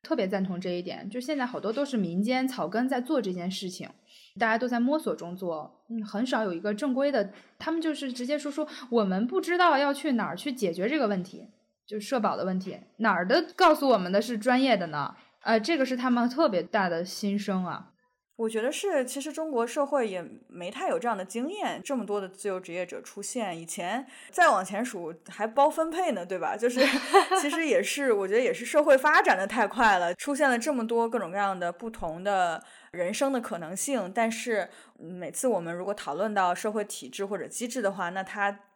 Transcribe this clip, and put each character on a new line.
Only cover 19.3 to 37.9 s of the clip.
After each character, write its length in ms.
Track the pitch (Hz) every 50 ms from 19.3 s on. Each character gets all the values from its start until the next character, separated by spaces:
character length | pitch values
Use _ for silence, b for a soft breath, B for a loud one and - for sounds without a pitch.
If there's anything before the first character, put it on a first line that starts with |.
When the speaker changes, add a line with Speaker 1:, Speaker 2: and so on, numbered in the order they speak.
Speaker 2:
中 220 | 285 320 320 320
国 120 | 285 233 226
社 200 | 233 240 302 285
会 220 | 269 294 277 240 214
也 160 | 185 180 165 - - - - _
没 200 | - 170 175 185
太 200 | 214 262 370 359
有 100 | 208 247
这 80 | 214
样 100 | 240 220
的 80 | 190 185
经 240 | 185 - 233 247 302
验， 300 | 392 427 359 226 165 123 190
这 100 | - 285
么 100 | 247 208
多 160 | 185 202 208
的 80 | 196 185
自 200 | 190 - - 208
由 100 | 190 185
职 140 | 185 -
业 120 | 170 180 180
者 160 | 175 - -
出 200 | - - - 202
现， 340 | 202 - - 247 220 190 170
以 80 | 165 165
前 400 | 165 - 208 175 175 208 254 277 B B B B B
再 180 | - - 349 311
往 160 | 240 196 -
前 180 | - 202 196 240
数 300 | 247 - 185 170 156 175 - _ -
还 180 | 185 - 202
包 240 | 226 226 277 277 302
分 200 | 302 311 320 330
配 200 | 320 349 370 330
呢， 120 | 240 190 175
对 120 | 180 190 180
吧？ 180 | 165 - -
就 120 | - 226 254
是 120 | 247 254
<laughs> 580 | 262 269 262 277 - - 294 392 392 - 359 381
其 80 | - 294
实 160 | - 320 330
也 160 | 302 220 175
是， 300 | 208 - - 294 277 262
我 160 | 220 202 196
觉 80 | 185 202
得 60 | 233
也 120 | 262 -
是 120 | 247 - 240
社 180 | 233 - 302
会 160 | 302 302 269 269
发 240 | 254 302 311 453
展 140 | - 349 226
的 100 | 185 196
太 220 | 208 214 247 220 196
快 300 | - 220 240 220 202 180
了， 140 | 175 170 180
出 200 | - - - 285
现 140 | 254 294 269
了 100 | 247 233
这 140 | 233 311
么 120 | 294 247 226
多 240 | 220 233 233 233 233
各 120 | 233 233
种 100 | 196 165
各 60 | 175
样 200 | 202 202 196 190
的 140 | 180 175 175
不 180 | 180 - 233 226
同 340 | 220 - 196 165 156 170 185
的 360 | 202 202 190 180 170 160 - B B B B B B
人 200 | - 175 175 180 214
生 160 | - 277 269
的 80 | 277 247
可 180 | 233 - 214 165
能 180 | 170 156 185
性， 340 | 190 - - 277 240 190 180
但 200 | 196 233 226 226
是 360 | 226 226 - 240 226 202 175 - B B B B B -
每 320 | - 160 185 180 180 147
次 160 | - - -
我 140 | 254 226 180
们 120 | 170 165
如 120 | 170 175 185
果 100 | 196 202
讨 200 | - - - 143
论 180 | 165 202 220 214
到 180 | 196 185 175
社 200 | 175 180 - 214
会 100 | 208 220 202
体 220 | 208 - - - -
制 160 | - - 196
或 140 | 196 208 185
者 80 | 139
机 220 | - - - 233 240
制 140 | 233 262
的 100 | 214 196